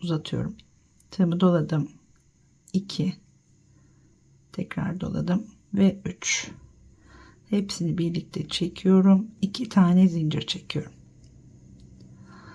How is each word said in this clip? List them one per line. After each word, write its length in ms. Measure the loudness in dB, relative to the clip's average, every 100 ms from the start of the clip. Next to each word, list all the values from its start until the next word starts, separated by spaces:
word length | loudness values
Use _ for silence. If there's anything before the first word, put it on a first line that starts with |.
uzatıyorum. 520 | -4 -6 -4 -6 -6 -10 -20 _ _ _ -8
Tığımı 280 | 0 0 2
doladım. 520 | 2 2 0 -2 -4 -10 _ _ _ _ _ _ _
İki, 420 | -6 -4 -4 -4 -6 _ _ _ _ _ _ _ _ _ _ _ _ _
tekrar 500 | -10 -8 -6 -6 -4
doladım 460 | -6 -4 -2 -2 -4 -18 _
ve 280 | 0 2 0 -6
üç. 460 | -8 -6 -6 -6 -16 -20 -20 -20 _ -20 -20 -20 -20 -4
Hepsini 480 | -2 -2 -4 -4 -2
birlikte 500 | -2 -4 -8 -10 -8
çekiyorum. 800 | -4 -6 -2 4 6 8 6 2 -4
İki 280 | -6 -4 0
tane 380 | 2 6 6 6
zincir 340 | 4 -2 -4
çekiyorum. 500 | -6 -10 -8 -8 -8 -14 -20 -20 -20 -20 -20 -20 -20 -20 -20 -20 -20 -20 -20 -20 -20